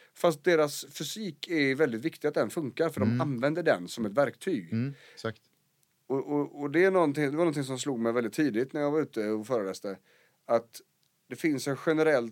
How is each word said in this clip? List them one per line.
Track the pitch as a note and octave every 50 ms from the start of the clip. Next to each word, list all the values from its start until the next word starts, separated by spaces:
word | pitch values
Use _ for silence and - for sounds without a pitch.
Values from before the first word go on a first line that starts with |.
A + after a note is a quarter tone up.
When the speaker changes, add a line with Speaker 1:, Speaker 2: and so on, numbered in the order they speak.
| - _ _
Speaker 1:
Fast | - - F3 D#3 C#3 -
deras | F3+ E3+ D#3 D3+ - - - - C#3
fysik | - - D#3 C#3 - G#3+ A3 F#3 D3 - - -
är | E3+ D#3 C#3+ C3+ C3
väldigt | C3+ D#3 C3+ A2+ A2
viktigt | B2+ D#3+ - - -
att | D3 D3
den | E3 - G#2
funkar, | - F3 D3+ - - - D#3+ D#3+
för | D3+ -
de | C3 A#2+
Speaker 2:
Mm. | A#2+ B2
Speaker 1:
använder | E3 D3 C3 A2+ B2+ D3 D#3 F3 E3
den | D#3 A#2 F2 F2 F2+
som | - A#2+ A2+
ett | G2+ G2
verktyg. | C3+ C#3+ B2 - - - G3 F3 A2 F2 E2 G#2+
Speaker 2:
Mm, | A2+ B2+ C#3 C#3 - - - -
exakt. | - - A2+ - _ _ _ _ _ _ _ _ _ _ _ _ _ _
Speaker 1:
Och, | - C3+ C#3 - D3 D3
och, | D3 C#3+ - - C#3+
och | C#3+ C#3+
det | C#3 E3 F#3
är | G3
någonting, | F#3+ F#3 E3 D3 C#3 D3+ D3
det | C3+
var | C#3+
någonting | D#3 F3 E3 C#3+ D3+ C3+
som | C3 C3 B2
slog | - D3 C3 A2+
mig | A#2 A#2 A2+
väldigt | B2+ A#2 G#2+ -
tidigt | - D#3 C#3+ G#2 A2 C3 C#3 -
när | D3+
jag | D3 D3
var | D3 D#3
ute | C#3+ - - A2+ G#2+ G#2+
och | G#2+ G#2+ G#2+
föreläste, | A#2 C3 A2+ G2 F#2+ F#2+ - - G2+ F#2+ - _ _ _ _ _ _ _ _ _
att | - A#2+ A2+ - - - - - _ _ _ _ _ _ _ _ -
det | B2
finns | - - D#3+ C#3+ B2+ - C#3+
en | C3+
generell, | - - E3+ D#3+ D#3 D#3+ D#3 D3 B2+ A#2 A2+